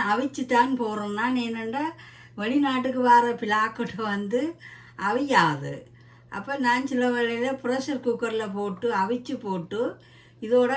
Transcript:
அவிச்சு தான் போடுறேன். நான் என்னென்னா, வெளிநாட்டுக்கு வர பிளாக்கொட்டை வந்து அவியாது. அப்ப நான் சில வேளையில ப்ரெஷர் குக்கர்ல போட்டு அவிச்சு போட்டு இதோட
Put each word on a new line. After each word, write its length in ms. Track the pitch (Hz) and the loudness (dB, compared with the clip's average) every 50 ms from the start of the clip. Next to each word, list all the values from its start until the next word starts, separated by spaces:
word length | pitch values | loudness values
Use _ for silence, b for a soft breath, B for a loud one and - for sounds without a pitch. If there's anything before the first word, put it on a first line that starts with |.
| 208 | 0
அவிச்சு 380 | 202 214 233 285 277 - 311 254 | 2 2 2 0 -2 -4 -6 -2
தான் 260 | - 254 233 247 269 262 | 2 4 4 4 4 2
போடுறேன். 420 | 240 226 214 214 208 208 208 202 208 | 0 0 -2 -2 -4 -4 -4 -4 -2
நான் 180 | 233 254 254 247 | 0 0 0 0
என்னென்னா, 460 | 240 226 226 226 226 226 233 269 302 330 339 B B B B B B B B | -2 -2 -4 -6 -6 -4 -4 -2 -4 -4 -6 B B B B B B B B
வெளிநாட்டுக்கு 640 | - 208 226 269 294 285 269 262 254 247 262 247 254 254 | -6 -4 0 2 4 4 4 2 0 0 0 0 2 6
வர 240 | 240 240 240 240 240 226 | 8 8 8 6 4 0
பிளாக்கொட்டை 640 | - 233 208 214 214 220 226 - - 240 233 - 190 226 | -2 0 0 2 2 2 0 -2 -4 -6 -6 -4 -6 -4
வந்து 360 | 208 202 196 202 196 233 254 294 330 330 B B B B B B B B - 190 | -4 -2 -2 -4 0 0 0 0 0 -4 B B B B B B B B -4 -2
அவியாது. 720 | 202 220 254 285 277 247 190 170 156 147 139 139 143 139 - - - - B B B B B B B - | 0 0 0 2 4 4 4 6 4 2 -2 -6 -8 -10 -10 -14 -18 -20 B B B B B B B -12
அப்ப 240 | 202 - 277 277 277 | -10 -6 -6 -4 0
நான் 300 | 254 240 240 254 269 269 | 2 2 2 2 0 -2
சில 140 | 269 247 247 247 | -2 0 0 2
வேளையில 380 | 240 240 233 233 233 233 247 262 269 262 | 2 2 0 0 0 0 -2 -2 -2 -2
ப்ரெஷர் 440 | - 240 254 269 262 311 277 254 - | -2 -2 -2 -2 -2 -4 -4 -2 -2
குக்கர்ல 400 | 247 233 - 233 226 220 220 214 208 196 | -2 -2 0 -2 -4 -2 -4 -4 -4 -4
போட்டு 360 | 202 202 202 185 - 247 233 226 | -4 -4 -4 -4 -2 -2 -2 0
அவிச்சு 400 | 190 190 202 247 240 - - 262 | 0 0 0 -2 -4 -4 -8 -10
போட்டு 440 | 214 - 202 185 180 165 - 202 220 247 311 - B B B B B B B B B 226 | -8 -6 -6 -6 -6 -6 -6 -4 -4 -4 -4 -4 B B B B B B B B B -2
இதோட 300 | 214 240 247 247 247 269 | 2 4 4 4 4 2